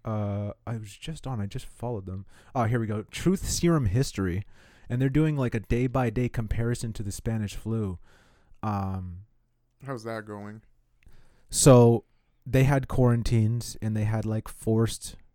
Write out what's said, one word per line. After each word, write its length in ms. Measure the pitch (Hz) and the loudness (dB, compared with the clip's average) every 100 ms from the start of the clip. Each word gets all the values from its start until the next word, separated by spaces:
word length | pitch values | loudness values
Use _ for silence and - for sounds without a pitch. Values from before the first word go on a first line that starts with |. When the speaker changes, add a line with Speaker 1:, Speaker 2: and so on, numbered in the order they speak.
Speaker 1:
Uh, 480 | 113 107 104 101 101 - - | -6 -4 -2 -4 -6 -8 -10
I 100 | 117 | -10
was 180 | 107 - | -10 -14
just 300 | - 156 135 | -12 -10 -8
on. 140 | 120 | -6
I 60 | 101 | -6
just 200 | - - | -8 -12
followed 400 | - 120 113 95 | -10 -8 -6 -8
them. 200 | 95 101 - - | -10 -12 -20 -8
Ah, 100 | 131 113 | -2 2
here 120 | 123 | 2
we 60 | 110 | 0
go. 180 | 107 - | -4 -6
Truth 380 | - 170 190 - | -2 0 0 -2
Serum 380 | - 170 160 113 | 0 4 4 2
History, 580 | 117 - - 95 87 - - - - - | 2 0 0 -2 -2 -6 -16 -20 -20 -6
and 120 | 120 | 0
they're 80 | 135 | 2
doing, 280 | 143 156 147 | 4 2 2
like, 180 | 120 | -2
a 60 | 113 | -2
day-by-day 680 | - 120 127 127 123 110 120 | -2 0 0 2 0 0 -2
comparison 640 | - 110 107 117 120 117 | -2 -2 -2 0 -2 -4
to 80 | 107 | -6
the 100 | 101 | -8
Spanish 420 | - - 113 101 | -6 -4 -2 -4
flu. 440 | - 107 113 101 90 - - _ _ _ - | -6 -4 -2 -4 -6 -12 -20 _ _ _ -10
Um, 580 | 107 101 98 95 92 87 104 _ _ _ _ _ 131 | -4 -4 -4 -6 -8 -14 -18 _ _ _ _ _ -12
Speaker 2:
How's 180 | 127 | -10
that 220 | 110 113 107 | -8 -10 -10
going? 360 | 104 104 107 - _ _ _ - - - _ _ | -12 -14 -16 -20 _ _ _ -20 -20 -20 _ _
Speaker 1:
So 540 | - 151 123 117 117 - _ _ _ - | 4 8 10 10 6 -2 _ _ _ -2
they 180 | 131 | 2
had 240 | 131 139 127 | 4 2 0
quarantines 880 | - 123 120 113 117 107 117 - - | 2 4 4 2 2 2 0 -6 -6
and 160 | 110 107 | -4 -2
they 80 | |
had, 220 | 107 110 110 | 0 0 -2
like, 220 | 110 - | -4 -6
forced 680 | - - 110 113 - - - - | -6 0 2 2 -2 -12 -18 -20